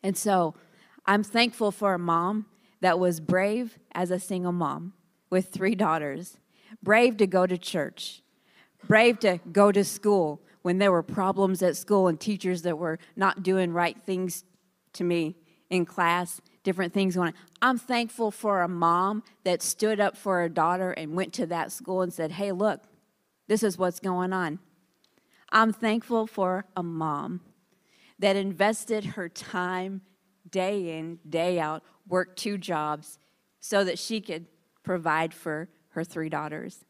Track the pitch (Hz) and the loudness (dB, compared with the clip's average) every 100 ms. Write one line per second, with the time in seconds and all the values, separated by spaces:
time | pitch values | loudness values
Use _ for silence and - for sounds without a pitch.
0 | 196 196 214 190 165 - _ _ _ - | -2 -2 2 2 2 -2 _ _ _ -8
1 | - 208 208 233 233 - 208 196 202 180 | 2 2 2 2 2 2 -2 0 0 0
2 | 175 165 175 214 208 _ _ _ 185 175 | 2 2 2 -2 -6 _ _ _ 2 4
3 | 180 165 156 185 196 220 240 - _ - | 2 0 0 2 2 -2 -6 -12 _ -6
4 | 180 180 - 190 180 175 156 143 175 - | -4 -4 -4 -4 -2 -2 -2 -4 -10 -16
5 | _ _ _ 185 185 180 190 220 196 160 | _ _ _ -2 -2 -2 -2 0 0 0
6 | 147 139 180 - _ _ _ 220 196 214 | -2 -8 -12 -18 _ _ _ -10 4 6
7 | 247 214 196 185 185 180 - 175 139 - | 6 4 4 4 2 0 -4 -4 -4 -8
8 | - - _ _ _ _ _ _ - 214 | -14 -14 _ _ _ _ _ _ 4 6
9 | 240 226 214 175 175 170 202 202 202 - | 6 6 2 2 0 6 6 6 0 0
10 | 208 202 156 147 _ _ 175 185 202 180 | 2 4 2 -2 _ _ -2 4 4 4
11 | 170 - 190 190 196 185 185 156 - 208 | 0 -2 0 2 2 2 0 0 2 4
12 | 185 160 - 202 185 180 170 156 170 160 | 4 2 -4 -4 -2 -2 -2 -4 -4 -6
13 | - - 196 - 185 190 180 170 175 - | -10 -2 0 0 0 2 2 0 -2 -2
14 | - 185 185 - - _ _ _ _ - | -6 -4 -4 -8 -14 _ _ _ _ -4
15 | 175 170 160 180 _ _ _ 185 170 - | -2 0 -2 -8 _ _ _ -2 -2 0
16 | 170 175 180 - _ _ - 180 175 196 | 2 2 -2 -10 _ _ -4 -2 -2 0
17 | 190 180 175 - - _ 247 247 - 240 | 0 0 -2 -4 -20 _ 0 0 -2 -2
18 | 233 - 226 202 214 196 175 175 170 175 | -2 -4 -4 -2 -2 0 0 2 2 4
19 | 190 214 - _ 185 175 - - 214 208 | 0 -2 -8 _ -2 -2 -2 -2 0 2
20 | 202 - 202 180 170 170 160 180 185 - | 0 -2 -2 0 0 0 0 2 -2 -4
21 | 156 165 151 - 165 170 - - - 185 | -6 -4 -4 -6 -4 -4 -6 -8 -6 -2
22 | 185 180 160 170 202 185 214 165 _ _ | -2 -4 -6 -4 -4 0 -2 -2 _ _
23 | _ _ _ _ - 214 220 180 180 175 | _ _ _ _ -2 0 0 0 -2 -2
24 | 185 180 185 185 170 160 _ _ _ _ | -4 -2 -2 -2 -4 -6 _ _ _ _
25 | _ _ _ _ _ 220 226 208 226 226 | _ _ _ _ _ 4 4 2 0 -2
26 | - 233 220 - 185 185 196 - 175 160 | 0 -2 -2 -2 -2 -2 -4 -8 -6 -4
27 | 156 143 147 175 _ _ _ _ _ _ | -2 -4 -6 -10 _ _ _ _ _ _
28 | _ _ 196 196 196 170 202 220 - 214 | _ _ 2 2 -2 2 0 0 -4 -4
29 | 202 - 175 - - 185 180 185 190 196 | -4 -8 -10 -10 -8 -4 -2 -4 -6 -8
30 | _ _ _ _ 170 190 185 208 175 160 | _ _ _ _ -8 -4 -2 -2 -4 -8
31 | 160 170 151 165 175 175 151 160 _ _ | -10 -12 -6 -2 0 0 -2 -4 _ _
32 | - 180 180 - 220 202 175 165 151 151 | -4 -2 -2 -6 -6 -6 -4 -4 -2 -6
33 | 156 - _ _ _ _ - 202 190 175 | -10 -20 _ _ _ _ -2 0 0 -2
34 | - 220 185 165 165 _ _ _ - 180 | -6 -6 -6 -12 -12 _ _ _ -6 -4
35 | 160 156 165 - 170 151 170 _ _ - | 0 0 -2 -6 -8 -8 -8 _ _ -10
36 | 170 170 160 151 151 151 - - _ | -8 -8 -6 -6 -8 -10 -14 -16 _